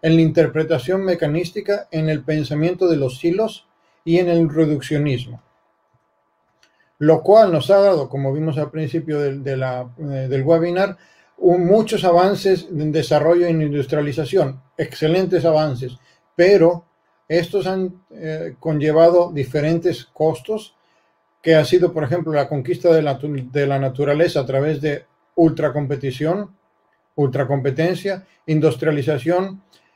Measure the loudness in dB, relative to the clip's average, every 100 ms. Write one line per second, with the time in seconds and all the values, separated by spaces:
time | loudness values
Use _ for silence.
0 | 4 4 4 2 0 0 -2 -2 -2 -2
1 | -2 -2 -2 -2 -4 -8 -4 -4 -4 -4
2 | -2 -2 -2 -4 -2 -2 -2 0 0 0
3 | -2 -2 -2 0 -4 -6 _ _ _ _
4 | 0 0 2 2 2 2 0 0 -2 -2
5 | -2 -2 -6 -16 _ _ _ _ _ _
6 | _ _ _ _ _ _ _ _ _ _
7 | 2 2 6 6 6 4 2 4 4 2
8 | -2 -4 -4 -2 -4 -4 -6 -6 -6 -6
9 | -4 -4 -4 -4 -6 -4 -4 -6 -10 -12
10 | -8 -6 -4 -2 2 2 2 0 -2 -4
11 | _ _ _ _ 2 4 4 4 2 0
12 | 4 4 4 2 0 0 -2 -6 -2 -2
13 | 0 2 4 2 2 0 -2 -2 -2 -2
14 | -2 -4 -2 0 0 -4 _ -8 -8 -4
15 | 0 0 0 0 2 2 0 -4 -10 -14
16 | _ _ _ 2 4 6 6 2 _ _
17 | _ _ _ -2 -2 -4 -4 -4 -6 -8
18 | _ -14 -10 -10 -10 -10 -4 -2 2 6
19 | 6 6 2 -2 -4 -2 0 0 -2 -4
20 | -12 -2 -2 -2 -6 -8 -8 _ _ _
21 | _ _ _ _ 2 4 4 2 2 0
22 | -4 -4 -2 -2 -2 -4 -4 -2 2 2
23 | 2 -4 -6 -8 -6 -2 -2 -2 -4 -2
24 | -2 2 0 0 -2 -2 -2 -2 -4 -6
25 | _ _ _ 2 2 2 -2 -2 -4 -6
26 | -6 -4 -4 -4 -6 _ _ _ _ _
27 | _ -2 -2 -2 -2 -2 -2 -2 -2 -2
28 | -6 -8 -12 _ -4 2 2 0 -2 -2
29 | -2 -2 -2 -2 -2 -10 _ _ _